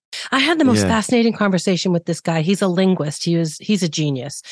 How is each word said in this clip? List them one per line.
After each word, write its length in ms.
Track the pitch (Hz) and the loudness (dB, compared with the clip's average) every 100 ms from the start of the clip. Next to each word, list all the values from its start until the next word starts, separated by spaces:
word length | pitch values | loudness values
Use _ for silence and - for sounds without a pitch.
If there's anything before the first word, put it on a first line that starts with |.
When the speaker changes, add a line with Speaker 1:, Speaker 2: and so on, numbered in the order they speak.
| _ - - | _ -14 -2
Speaker 1:
I 80 | 262 | 0
had 180 | 277 330 | 2 2
the 60 | |
most 160 | 277 214 | 4 4
Speaker 2:
Yeah. 60 | 190 | 4
Speaker 1:
fascinating 440 | 226 202 247 233 | 2 2 2 2
conversation 580 | - 202 185 - 180 190 | 2 0 2 0 0 0
with 140 | 175 170 | 0 -2
this 140 | 165 | -4
guy. 220 | - 165 | -2 -2
He's 200 | 160 196 | 0 0
a 40 | 196 | 0
linguist. 560 | 175 190 180 151 - | 2 2 2 -2 -4
He 120 | - 170 | -2 0
was, 200 | 160 - | -2 -4
he's 240 | - 208 | -2 -2
a 40 | 175 | -2
genius. 540 | 147 151 131 139 - - | -2 -2 -4 -8 -12 -16